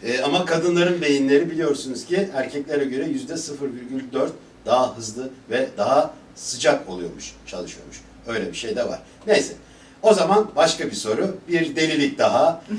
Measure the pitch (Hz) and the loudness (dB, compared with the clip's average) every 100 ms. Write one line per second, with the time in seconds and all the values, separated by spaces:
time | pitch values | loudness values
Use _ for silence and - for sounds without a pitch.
0 | 117 127 139 165 175 165 175 175 175 175 | -4 -2 0 0 2 2 2 4 2 2
1 | 147 139 135 143 170 156 156 139 131 117 | 2 2 4 4 4 0 0 -2 -4 -8
2 | - 185 190 135 127 143 139 143 135 127 | -2 -2 0 -4 -4 -6 -4 -2 0 -2
3 | 151 131 127 165 - 143 143 123 123 131 | -2 -4 -6 -8 -10 -8 -8 -8 -8 -8
4 | 127 131 - - - - - 123 127 120 | -6 -4 -4 -4 -18 -12 0 2 2 -2
5 | 110 110 131 - - 120 135 - - 285 | -10 -8 -10 -12 -4 -2 -2 -2 2 2
6 | - - - - - 123 120 117 90 90 | 2 -2 -20 -14 -10 -2 2 2 -2 -10
7 | 85 - - - - 92 - - - - | -10 -10 -16 -18 -14 -12 -12 -14 -18 -20
8 | - - 117 117 143 - 120 175 175 - | -20 -16 -6 -4 -4 -6 -6 -4 -4 -6
9 | - - - 214 - - - - - - | -12 -8 2 2 2 -6 -20 -20 -20 0
10 | - 202 165 208 208 - 165 - 160 - | 4 6 6 4 2 4 2 2 -4 -4
11 | 110 110 190 - - 170 160 147 160 156 | -2 0 -2 -4 -2 0 0 0 0 2
12 | 139 - 131 143 165 170 - | 0 2 2 4 4 2 -4